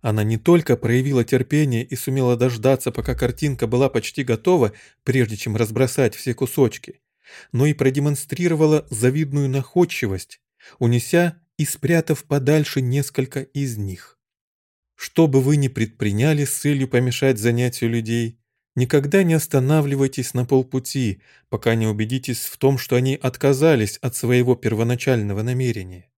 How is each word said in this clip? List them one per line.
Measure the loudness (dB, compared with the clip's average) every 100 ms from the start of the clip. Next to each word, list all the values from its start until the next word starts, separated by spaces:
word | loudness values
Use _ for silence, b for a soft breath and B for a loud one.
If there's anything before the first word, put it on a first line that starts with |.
| 0
Она | 0
не | 0 0
только | 4 4 4 0
проявила | 2 0 2 0 2
терпение | 0 0 0 0 0
и | -4 -8
сумела | -4 0 0 2
дождаться, | 0 0 0 2 -2
пока | -6 -6
картинка | -2 -2 -2 -4 -2 -2
была | 0 0
почти | 0 -6 -8
готова, | -4 -2 2 2 2 B B B
прежде | -2 0 0 -4
чем | -6 -2
разбросать | -2 0 0 2 0 -2
все | -8
кусочки, | -4 -4 0 0 0 -18 -20 _ _ B B B
но | 0 0
и |
продемонстрировала | 2 0 2 -2 -2 -6 -4 -2 2 2 2 0
завидную | 0 0 0 -2 -2 -2
находчивость, | -2 -2 0 0 0 -4 -4 -8 -20 _ _ B B
унеся | 2 2 2 2 2 -2 _ -6
и | -6
спрятав | -2 0 0 0 -4 -2
подальше | 0 2 2 2 -2
несколько | 0 -2 -2 -4 -4 -6
из | -8 -6 -6 -4
них. | -8 -8 -14 _ _ _ _ _ _ _ _ _
Что | -4 2 4
бы | 4
вы | 2 2
ни | 0
предприняли | -2 -4 _ -2 0 2 2 -2
с |
целью | -2 -2 -2 0
помешать | 0 0 0 0 2
занятию | 2 2 0 -2 -2
людей, | -2 -2 -2 -2 -8 _ _ _ -4
никогда | 2 2 2 2
не | 2
останавливайтесь | 2 2 0 2 2 2 0 -2 -2 -4
на | -4 2
полпути, | 0 2 -6 -4 -2 -2 -4 b b b
пока | -2 0
не | 2 0
убедитесь | -2 -2 -4 -4 -8 -8
в | -2
том, | 0 0
что | 0 0
они | 0 -2
отказались | -4 0 0 4 4 4 0 -4
от | -6 -4
своего | 0 2 4 2
первоначального | 0 -2 -2 0 0 0 0 -4
намерения. | -4 -2 -2 -4 -8 -16 _